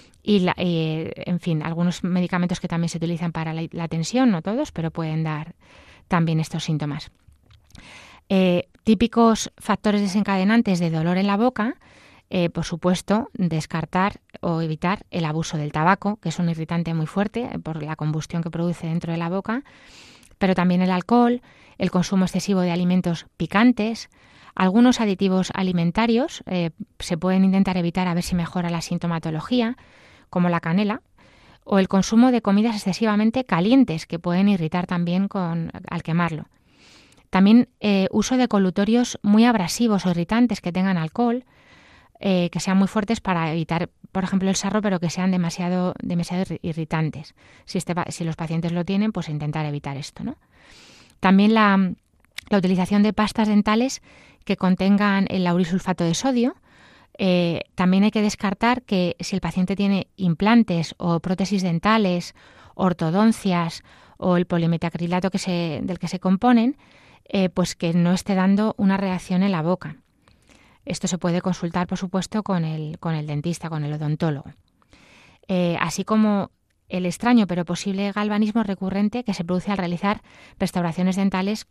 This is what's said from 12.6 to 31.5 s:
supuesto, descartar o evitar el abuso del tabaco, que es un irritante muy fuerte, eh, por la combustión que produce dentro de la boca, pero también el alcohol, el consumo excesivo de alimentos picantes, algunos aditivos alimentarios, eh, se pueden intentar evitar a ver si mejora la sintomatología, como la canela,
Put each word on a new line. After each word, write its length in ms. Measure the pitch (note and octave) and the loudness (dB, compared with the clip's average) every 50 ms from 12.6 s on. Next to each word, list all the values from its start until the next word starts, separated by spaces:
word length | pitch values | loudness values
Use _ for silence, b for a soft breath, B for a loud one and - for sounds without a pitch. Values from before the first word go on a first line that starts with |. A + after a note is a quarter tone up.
| D#3+ | -6
supuesto, 640 | - F3 D#3+ - F3+ F#3 E3+ - - G3 G#3+ - - _ | -6 -6 -2 0 0 0 0 0 -2 0 -2 -2 -4 _
descartar 880 | - F#3 E3+ D#3+ D#3 - - - E3 E3 - - F#3 F#3+ G#3 - - _ _ - - | -4 -2 -2 -2 -4 -4 -4 -6 -6 -6 -2 -2 -2 -2 -2 -4 -8 _ _ -18 -6
o 200 | - F3 E3 D#3+ | -4 -4 -2 -2
evitar 440 | E3 D#3+ D#3+ D#3 - F3 G3 - - _ | -2 -4 -4 -2 -2 -2 -2 -4 -8 _
el 140 | - F3 E3 | -6 -4 -4
abuso 320 | D3+ D3+ D#3+ E3 - - | -2 -2 -4 -4 -4 -4
del 140 | D#3 D3 D3 | -4 -4 -4
tabaco, 440 | - D3+ D#3 F3+ G3 G3 - G3+ G#3 | -2 0 2 2 2 2 0 -4 -4
que 140 | - - E3 | -4 -6 -6
es 100 | - - | -4 -2
un 100 | F3 E3+ | -2 -2
irritante 460 | E3 D#3+ D#3+ - E3+ E3+ E3 E3 E3 | -2 -4 -6 -4 -4 -4 -2 -2 -2
muy 100 | E3 D#3 | -2 -4
fuerte, 420 | D3+ - G3 G3+ A3+ - A#3 B3 - | -2 -2 -2 -2 -2 -4 -6 -8 -6
eh, 80 | - E3 | -8 -8
por 240 | E3 D#3+ D#3+ D#3+ D3 | -8 -8 -8 -8 -8
la 120 | D3+ D#3 | -8 -8
combustión 460 | - D3+ D3+ D3+ D#3 D3 - - E3+ | -4 -4 -2 -2 -4 -6 -4 -4 -4
que 80 | E3 E3+ | -4 -4
produce 380 | D#3+ E3 E3+ F3 E3+ - - | -4 -2 -2 -2 -2 -4 -4
dentro 240 | D#3+ E3 F3 E3+ E3+ | -4 -4 -4 -4 -4
de 80 | E3 E3 | -4 -4
la 100 | E3+ E3+ | -4 -4
boca, 340 | F3+ G3 F#3 - A3 C4 C#4+ B B B B B B B B B B B B B B _ | -4 -4 -4 -4 -6 -6 -6 B B B B B B B B B B B B B B _
pero 160 | - F#3+ F#3 | 0 2 2
también 260 | F#3 F3 F3+ F3+ F3+ | 2 2 2 2 2
el 100 | F#3 F#3 | 2 2
alcohol, 500 | F#3 F3+ F3 - A#3+ A#3+ A#3+ A#3+ B3 B3 b b b b b b b | 0 -2 0 2 4 4 6 4 2 0 b b b b b b b
el 140 | b G3 F3+ | b -4 0
consumo 340 | - F#3 F3 - G3+ F#3 F#3 | 2 0 0 2 2 2 2
excesivo 360 | F3 - F3+ - - G3+ F#3 | 2 0 -4 -2 0 0 2
de 100 | F3+ F3+ | 2 0
alimentos 560 | E3+ F3 F3+ F3+ F3+ F3+ F3+ F3 E3+ - - - _ | 0 0 2 2 2 2 2 0 -2 -4 -6 -16 _
picantes, 720 | _ E3+ - - G3 A#3 B3+ A#3+ - G#3 A3 A#3 - - b b b b b b b b b b | _ -6 -2 2 4 4 4 4 2 -2 -4 -6 -8 -12 b b b b b b b b b b
algunos 440 | - F#3 F#3 F#3 A#3 B3 B3+ B3 - | 0 0 4 6 6 6 6 6 4
aditivos 520 | A#3 G#3 F#3+ F3+ G3 F#3+ F#3 F#3+ F3+ - - | 0 0 0 0 0 2 2 2 0 -2 -2
alimentarios, 920 | - F#3+ F#3 F3+ F3 E3+ F3 - A3 A3+ A#3 A3+ A3+ C#4 E4+ - - - | -2 -2 0 0 0 0 0 2 2 2 2 2 2 0 -2 -6 -12 -10
eh, 240 | - F#3 F3+ E3+ E3 - _ - - _ _ | -6 -2 -2 -2 -4 -4 _ -16 -18 _ _
se 180 | - - F3+ | -6 -6 -4
pueden 280 | D#3+ F3+ F#3 F#3 F#3 F#3+ | -2 0 0 2 4 4
intentar 320 | F#3+ F#3+ F#3+ G3 - F#3 | 4 4 2 2 0 0
evitar 300 | F#3 E3+ E3+ E3 F#3 F#3 | -2 -2 -2 0 -2 -2
a 60 | F3+ E3+ | 0 -2
ver 100 | F3 F3 | -2 -2
si 120 | - F#3 | -2 -2
mejora 340 | F3 E3+ - - F3+ F3 E3+ | -2 -4 -4 -4 -4 -4 -2
la 120 | E3+ E3 | -4 -4
sintomatología, 960 | - - F3 E3+ - E3+ E3+ D#3+ - D#3+ D#3 D#3 - - B3 B3 A3+ A3+ B3+ b b b b b b b b b b b | -4 -4 -6 -4 -2 -4 -4 -4 -4 -4 -6 -6 -4 0 0 0 0 0 -4 b b b b b b b b b b b
como 200 | - F3+ F3 F3 | 0 0 2 2
la 100 | F3 E3+ | 2 0
canela, 420 | - E3 E3 G3 G#3+ G3 G#3+ D#4 - _ _ b b b b b b b | 0 0 0 0 0 0 -2 -6 -8 _ _ b b b b b b b